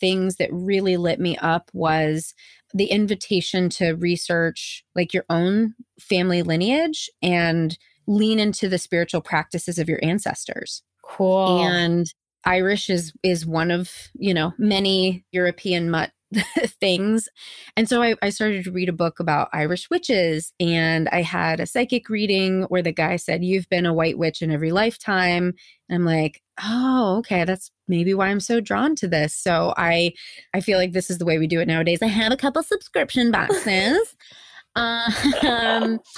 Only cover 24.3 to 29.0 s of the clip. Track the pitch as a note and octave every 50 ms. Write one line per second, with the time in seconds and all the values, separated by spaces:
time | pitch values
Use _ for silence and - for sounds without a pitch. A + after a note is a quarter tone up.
24.3 | - - E3+ D#3+ D#3 D3 D#3+ D#3+ E3+ G3 A3 A#3 A3+ - - - G3 F#3 F3+ F3
25.3 | F3 F3 F3+ F3+ F3+ - - - - _ _ - F3+ F3 F3 E3 E3 D#3+ D#3 D3+
26.3 | - - _ _ - - G3 G#3 A3+ B3 B3+ C4 B3+ B3+ A3+ G3 F#3 A3 A#3+ -
27.3 | G3+ F3+ E3 F3+ F#3+ F#3 - - _ _ _ - F3+ E3+ E3+ F#3 F#3+ F#3+ F#3+ F#3+
28.3 | G3+ G3+ - - A#3+ A#3 G#3 - G3+ G3+ B3 D4+ D#4 -